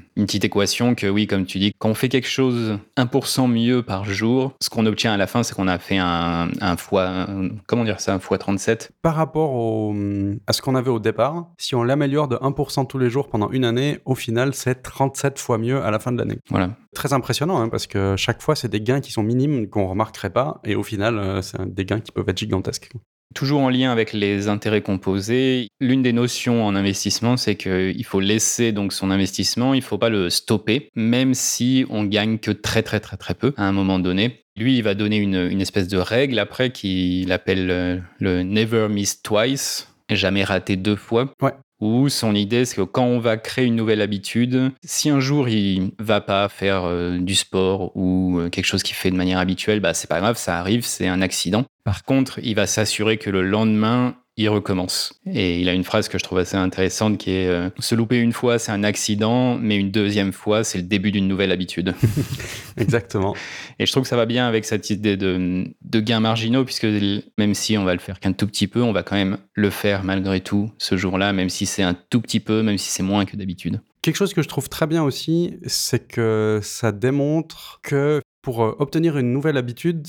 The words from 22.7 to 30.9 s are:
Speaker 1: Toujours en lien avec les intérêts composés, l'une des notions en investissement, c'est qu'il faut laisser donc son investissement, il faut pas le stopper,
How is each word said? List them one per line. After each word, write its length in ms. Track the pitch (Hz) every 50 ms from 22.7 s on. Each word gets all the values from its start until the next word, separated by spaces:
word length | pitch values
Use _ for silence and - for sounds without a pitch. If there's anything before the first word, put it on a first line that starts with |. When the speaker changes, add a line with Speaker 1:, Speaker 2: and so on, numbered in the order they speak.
| - - - - - 117 - _ _ _ _ _ -
Speaker 1:
Toujours 260 | - 135 135 147 143
en 80 | 135 131
lien 240 | 127 127 131 131 120
avec 200 | 113 110 - -
les 360 | 107 101 101 101 98 101 107
intérêts 340 | 104 101 - 107 107 104 101
composés, 840 | - 98 92 - 95 95 98 95 110 120 127 131 131 131 127 117 101 - _
l'une 220 | 135 123 127 135 127
des 100 | 127 117
notions 520 | 120 120 120 - - - 127 120 117 110
en 100 | 104 98
investissement, 600 | 98 98 98 95 - - 101 - - 113 117 127
c'est 200 | 120 - 110 98
qu'il 480 | - - 98 92 92 92 95 90 - 123
faut 160 | - - 98
laisser 520 | 95 98 107 113 - - - - 120 117 107
donc 200 | 104 101 95 -
son 180 | - 95 95
investissement, 640 | 95 98 95 92 - - 95 - - 117 123 131 135
il 80 | 131 127
faut 160 | - 110 92
pas 120 | 113 117
le 200 | 110 101 90 87
stopper, 580 | 82 - - - 113 101 - - 110 143 - -